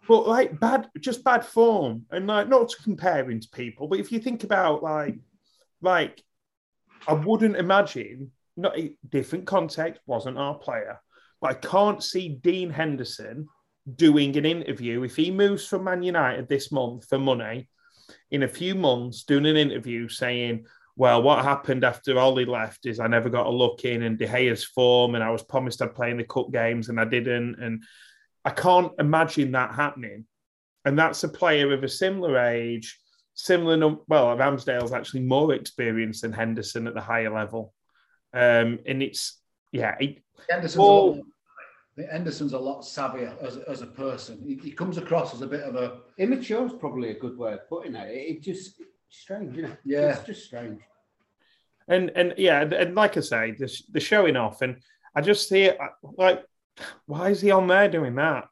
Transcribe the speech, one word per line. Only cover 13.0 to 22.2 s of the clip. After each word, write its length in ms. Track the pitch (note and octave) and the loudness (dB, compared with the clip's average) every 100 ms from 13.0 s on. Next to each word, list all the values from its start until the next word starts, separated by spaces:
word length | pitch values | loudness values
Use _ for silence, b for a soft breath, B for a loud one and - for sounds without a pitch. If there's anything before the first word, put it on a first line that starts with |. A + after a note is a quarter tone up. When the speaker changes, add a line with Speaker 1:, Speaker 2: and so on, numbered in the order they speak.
| A#2+ - G#2+ A#2+ D3+ _ _ _ C3+ B2 | -8 -12 -14 -14 -14 _ _ _ -18 4
Speaker 1:
doing 400 | D#3+ D3 C#3+ C#3+ | 6 6 4 0
an 80 | D3+ | 0
interview. 580 | E3+ - A2+ A#2+ A#2 | -2 -6 -6 -4 -4
If 120 | B2+ D#3 | -4 -2
he 160 | E3 | -2
moves 340 | F#3+ G3+ G3+ - | 2 2 0 -4
from 200 | F#3+ F#3 | -6 -4
Man 180 | F3+ | -4
United 460 | F3+ E3+ C3 B2 B2 | 0 0 0 -2 -4
this 220 | C#3 - | -4 -2
month 360 | C#3 A#2+ A#2+ - | -4 -4 -8 -4
for 100 | C3+ | -2
money, 520 | C3+ B2 A2 A#2+ B2+ b b b b b _ | 0 0 -2 -10 -14 b b b b b _
in 120 | C#3+ | -2
a 40 | C3 | -2
few 280 | - F3+ F#3+ | -2 -4 0
months, 480 | D#3+ B2 B2 A#2 | 0 0 -4 -12
doing 220 | - C#3+ D3+ | 0 2 4
an 100 | D#3 | 2
interview 500 | C#3+ B2 A#2+ A#2 A#2 | 2 -2 -8 -8 -8
saying, 560 | - B2+ B2 A#2+ A2+ b b b - | -6 -4 -2 -4 -6 b b b 2
"Well, 260 | B2+ A#2+ | 6 6
what 200 | C3 C3+ | 6 4
happened 400 | C3+ C#3 - B2+ | 2 0 -2 0
after 360 | B2 A#2+ - | 0 0 -2
Ollie 260 | B2+ | 4